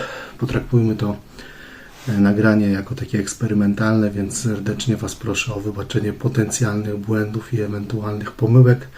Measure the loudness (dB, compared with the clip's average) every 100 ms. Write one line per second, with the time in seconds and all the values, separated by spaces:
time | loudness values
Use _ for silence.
0 | -8 -12 -14 -8 -4 -2 0 2 2 2
1 | -2 -4 -10 -20 -20 -20 -20 -20 -20 -12
2 | -4 4 4 6 4 4 2 0 -4 -8
3 | -4 -2 -4 -4 0 2 2 2 2 4
4 | 2 0 -4 -4 -4 -2 -4 -2 -2 -2
5 | -4 -6 -4 -4 -4 -6 -6 -6 -4 -2
6 | -2 -2 -2 0 0 0 -2 0 -4 -6
7 | -2 -2 -2 -4 -4 -4 -4 -4 -6 -6
8 | -4 -6 -8 -2 4 8 8 6 0